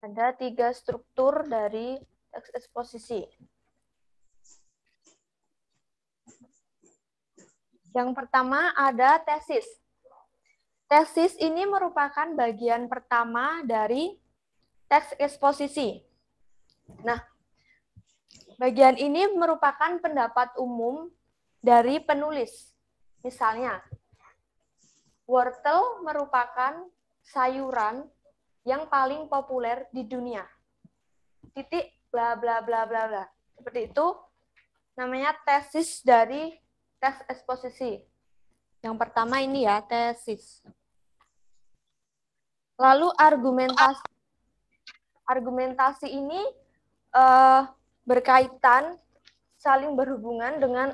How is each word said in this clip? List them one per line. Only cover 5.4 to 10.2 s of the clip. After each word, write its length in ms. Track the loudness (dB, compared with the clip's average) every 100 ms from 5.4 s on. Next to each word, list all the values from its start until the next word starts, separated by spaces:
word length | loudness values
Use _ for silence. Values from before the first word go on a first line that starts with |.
| _ _ _ _ _ _ _ _ _ -20 _ _ _ _ _ _ _ _ _ _ -20 _ _ _ _
Yang 180 | -6 -4 -6
pertama 560 | -2 -2 0 0 0
ada 480 | 0 0 4 4 4
tesis. 480 | 2 -6 -2 -6 -6 -20 _ _ _ _